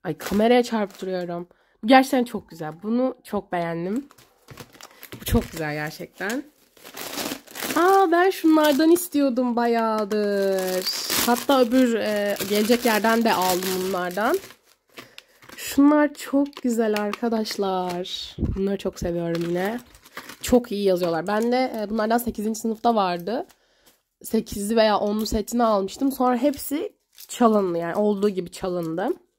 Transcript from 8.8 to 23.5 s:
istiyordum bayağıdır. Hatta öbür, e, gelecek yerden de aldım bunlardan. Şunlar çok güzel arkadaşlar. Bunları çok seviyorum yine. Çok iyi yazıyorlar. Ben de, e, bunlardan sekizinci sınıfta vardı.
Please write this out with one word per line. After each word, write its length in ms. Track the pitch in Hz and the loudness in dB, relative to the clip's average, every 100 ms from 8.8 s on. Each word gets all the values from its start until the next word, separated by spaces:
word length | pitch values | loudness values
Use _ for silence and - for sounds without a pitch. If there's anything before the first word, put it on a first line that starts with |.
| 320 | 6
istiyordum 680 | 349 - 285 277 240 247 233 | 4 2 0 2 2 0 0
bayağıdır. 1300 | 233 233 226 220 208 214 208 202 196 190 185 185 185 - - - - | 2 2 0 -2 -2 0 0 0 0 0 -2 -2 -4 -6 -2 -2 2
Hatta 340 | 240 - 269 | 0 4 4
öbür, 340 | 240 254 247 | 6 4 4
e, 420 | 226 214 208 202 196 196 | 2 -2 -2 -2 -4 -2
gelecek 360 | 208 214 240 | 0 4 2
yerden 400 | 240 214 220 226 | 4 2 2 2
de 80 | 226 | 2
aldım 360 | 180 185 180 190 185 | 2 2 0 -2 -4
bunlardan. 540 | 185 185 180 180 226 381 - - _ _ _ - - - _ _ - - | -2 -4 -4 -2 0 0 -4 -20 _ _ _ -20 -20 -20 _ _ -20 -14
Şunlar 580 | - - 285 302 294 | -4 4 6 6 2
çok 420 | 294 - 277 285 - | -2 -2 -2 -2 -4
güzel 440 | 254 226 220 214 | -4 0 0 -2
arkadaşlar. 1400 | 208 208 233 220 214 - 196 185 180 175 185 - - - | -4 -4 -2 -2 -4 -4 -2 -2 -4 -6 -8 -10 -12 -6
Bunları 400 | - 190 196 196 | -6 -2 -4 -4
çok 200 | 190 - | -6 -6
seviyorum 440 | 180 170 170 170 170 | -6 -4 -4 -4 -4
yine. 320 | 175 190 240 - - - - - - | -4 -4 -6 -12 -20 -20 -20 -18 -12
Çok 300 | - 247 240 | 2 2 2
iyi 120 | 202 | 0
yazıyorlar. 420 | 196 180 175 165 175 | 2 2 0 -2 -2
Ben 260 | 208 233 | 0 0
de, 200 | 254 262 226 | 0 0 -4
e, 100 | 202 | -4
bunlardan 280 | 220 214 240 | -2 0 0
sekizinci 420 | 240 214 214 220 | 0 -4 -4 -4
sınıfta 340 | 226 214 240 | -4 0 2
vardı. 520 | 226 185 175 175 240 392 | 2 0 -2 -4 -6 -8